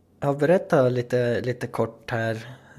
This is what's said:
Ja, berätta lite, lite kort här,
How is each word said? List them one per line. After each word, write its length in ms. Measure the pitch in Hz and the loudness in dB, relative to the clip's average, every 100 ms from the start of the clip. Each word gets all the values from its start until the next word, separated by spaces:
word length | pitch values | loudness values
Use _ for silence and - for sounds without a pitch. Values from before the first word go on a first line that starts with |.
| _ - | _ -6
Ja, 140 | 143 | -4
berätta 540 | 143 147 185 - 156 127 | 0 4 2 4 4 4
lite, 520 | 123 120 123 120 107 | 2 0 0 0 -2
lite 260 | 123 123 117 | -2 -6 -6
kort 440 | - 113 - - | -4 -4 -6 -6
här, 460 | 117 113 110 113 - - | -4 -4 -4 -8 -18 -20